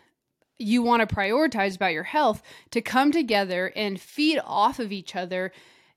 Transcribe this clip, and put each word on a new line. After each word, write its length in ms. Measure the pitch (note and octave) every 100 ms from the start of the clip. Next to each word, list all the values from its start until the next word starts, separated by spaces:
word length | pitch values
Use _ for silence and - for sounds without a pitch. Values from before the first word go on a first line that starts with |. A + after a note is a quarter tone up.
| _ _ _ _ _ _
you 220 | G#3+ B3
want 260 | A#3 A#3 A3
to 80 | -
prioritize 600 | G3 A#3+ D#4 A3+ G3 F#3
about 180 | F#3+
your 100 | D#3
health 380 | F3 D4+ C4+ G#3 - - _
to 100 | A#3
come 300 | - B3 C#4+
together 600 | E4 B3 G#3 G3 F3+ F#3 -
and 260 | G#3 F#3+
feed 380 | - - D4+ D4+
off 360 | - E3 A3 C4
of 120 | A3
each 240 | G3+ - F#3
other 360 | F3+ F#3 F#3 - - _ _